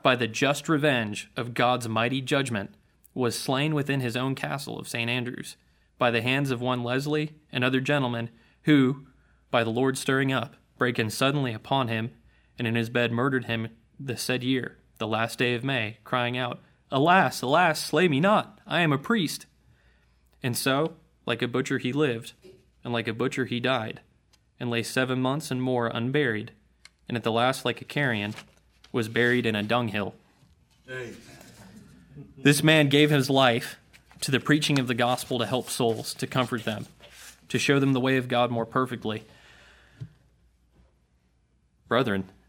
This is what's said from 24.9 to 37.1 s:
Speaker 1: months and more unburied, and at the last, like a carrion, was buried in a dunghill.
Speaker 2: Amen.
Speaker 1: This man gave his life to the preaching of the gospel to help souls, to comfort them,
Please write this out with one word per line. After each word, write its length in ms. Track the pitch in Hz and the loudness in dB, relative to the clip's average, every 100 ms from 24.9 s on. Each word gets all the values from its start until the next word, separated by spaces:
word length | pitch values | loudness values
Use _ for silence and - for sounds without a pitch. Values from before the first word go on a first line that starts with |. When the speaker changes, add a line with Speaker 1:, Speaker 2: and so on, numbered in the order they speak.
| - 127 127 | 0 0 0
Speaker 1:
months 280 | 127 143 151 | 0 -2 -4
and 120 | 127 | -4
more 260 | 127 123 117 | -2 0 -2
unburied, 640 | 117 120 143 135 107 107 - _ _ - _ - | -2 -2 0 0 -2 -6 -14 _ _ -20 _ -8
and 80 | 120 | -4
at 80 | |
the 80 | 117 | 0
last, 320 | 113 123 131 | 2 2 2
like 180 | 131 113 | -2 -4
a 40 | - | -6
carrion, 500 | - 143 110 104 - - _ _ _ - | -2 0 0 -4 -8 -16 _ _ _ -6
was 160 | 127 110 | -4 -2
buried 380 | 120 120 123 120 | 2 2 2 2
in 100 | 107 | -2
a 80 | |
dunghill. 520 | 104 120 117 104 98 - _ _ _ _ _ _ 131 | 0 0 0 -2 -4 -8 _ _ _ _ _ _ -16
Speaker 2:
Amen. 260 | 127 117 - - - - - - - - - - - - - | -12 -12 -16 -20 -20 -20 -20 -20 -20 -20 -20 -20 -20 -20 0
Speaker 1:
This 260 | 135 143 | 4 6
man 260 | 156 160 139 | 6 6 6
gave 220 | 143 151 | 6 6
his 180 | 147 127 | 4 4
life 480 | 135 131 117 - - _ - _ - | 4 6 4 -2 -12 _ -20 _ -8
to 100 | - | -2
the 80 | 135 | 0
preaching 400 | - 147 151 139 | 2 2 2 0
of 80 | 123 | 0
the 60 | |
gospel 460 | 120 123 127 - 127 | 0 0 0 -2 -4
to 60 | 110 | -2
help 240 | 127 107 | -2 -4
souls, 440 | - 120 113 - - | -2 0 0 -6 -8
to 120 | 135 | -4
comfort 360 | 135 123 120 | -2 -2 -4
them, 240 | 110 107 - - - | -6 -6 -10 -16 -20